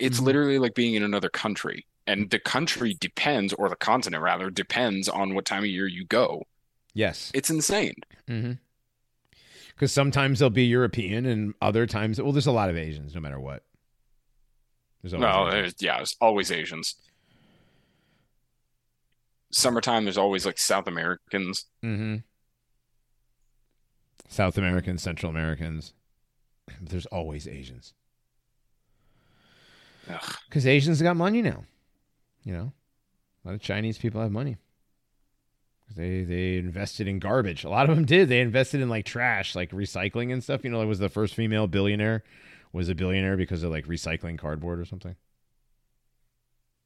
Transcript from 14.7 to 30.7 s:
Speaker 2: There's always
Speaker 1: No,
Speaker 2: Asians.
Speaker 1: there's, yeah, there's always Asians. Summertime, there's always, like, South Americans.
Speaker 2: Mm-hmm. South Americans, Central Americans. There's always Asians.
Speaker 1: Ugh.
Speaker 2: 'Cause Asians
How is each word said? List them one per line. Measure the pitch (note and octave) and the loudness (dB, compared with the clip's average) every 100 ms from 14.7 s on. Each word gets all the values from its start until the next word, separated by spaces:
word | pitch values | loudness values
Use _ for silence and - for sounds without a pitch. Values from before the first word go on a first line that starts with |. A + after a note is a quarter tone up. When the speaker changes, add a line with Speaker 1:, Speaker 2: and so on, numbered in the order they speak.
| _ _ _ | _ _ _
Speaker 2:
There's | F2+ | -8
always | E2+ | 0
Speaker 1:
No, | F2+ F#2+ F2 | 4 4 4
Speaker 2:
Asians. | |
Speaker 1:
there's, | G#2 F2+ - | 2 0 -2
yeah, | F2+ B1+ | -2 0
there's | D2+ - | -4 4
always | A2+ G2+ F2+ | 4 4 0
Asians. | E2+ D#2 D#2+ - - _ _ _ _ _ _ _ _ _ _ _ _ _ _ _ _ _ _ _ _ _ _ _ _ _ | -2 -4 -6 -8 -10 _ _ _ _ _ _ _ _ _ _ _ _ _ _ _ _ _ _ _ _ _ _ _ _ _
Summertime, | - B2+ A#2 B2+ A#2 | 0 2 2 2 2
there's | G#2 F#2+ | 2 2
always, | G2+ F#2+ F#2+ | 2 2 -2
like, | - | -2
South | - G2 F#2 | 2 2 0
Americans. | E2+ E2+ F2+ _ G2 F#2 F#2+ - _ | -4 -4 -4 _ -4 -4 -6 -10 _
Speaker 2:
Mm-hmm. | A#2 G#2 A2 G#2+ - _ _ _ _ _ _ _ _ _ _ _ _ _ _ _ _ _ _ - - | -6 -4 -4 -6 -10 _ _ _ _ _ _ _ _ _ _ _ _ _ _ _ _ _ _ -20 -10
South | - F#2 G2+ | 0 0 2
Americans, | F#2 F2+ F#2 F2 | 2 0 0 -4
Central | F#2 E2 E2+ | -6 -6 -6
Americans. | D#2+ D#2+ D2+ E2 D#2 - _ _ _ _ _ _ _ - - | -2 -2 -4 -6 -8 -12 _ _ _ _ _ _ _ -20 -18
There's | E2 F2+ - | -8 -8 -6
always | F#2 D#2+ D2 - | -6 -6 -8 -12
Asians. | C2+ B1+ A#1+ - _ _ _ _ _ _ _ _ _ _ _ _ _ _ _ _ _ _ _ - _ - | -14 -16 -18 -20 _ _ _ _ _ _ _ _ _ _ _ _ _ _ _ _ _ _ _ -20 _ -12
Speaker 1:
Ugh. | F2 - - - | -10 -10 -10 -4
Speaker 2:
'Cause | D3+ | 2
Asians | B2+ | 6